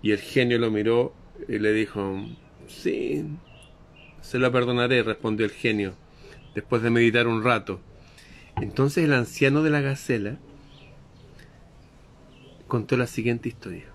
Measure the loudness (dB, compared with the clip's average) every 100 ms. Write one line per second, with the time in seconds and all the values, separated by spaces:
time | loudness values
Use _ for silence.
0 | 2 0 2 2 4 2 2 0 2 2
1 | 0 -6 -20 -16 -6 0 2 2 0 -4
2 | -4 -6 -10 -16 -20 -20 -20 -6 -4 -2
3 | -4 -4 -6 -12 -16 -20 -20 -20 -20 -20
4 | -20 -20 -6 0 2 2 2 2 2 2
5 | 2 -2 -2 0 -2 0 0 0 -2 -6
6 | -20 -20 -20 -20 -12 -12 -2 0 2 4
7 | 4 4 2 0 0 0 -2 -10 -12 -20
8 | -20 -20 -20 -20 -12 -8 -6 0 0 2
9 | 2 2 0 2 2 4 2 2 -2 -4
10 | -2 -2 -2 -10 -16 -20 -20 -20 -20 -20
11 | -20 -20 -20 -20 -20 -20 -20 -20 -20 -20
12 | -20 -20 -20 -20 -20 -20 -4 -4 0 -2
13 | 0 -2 -2 -2 -4 -10 -14 -14 -16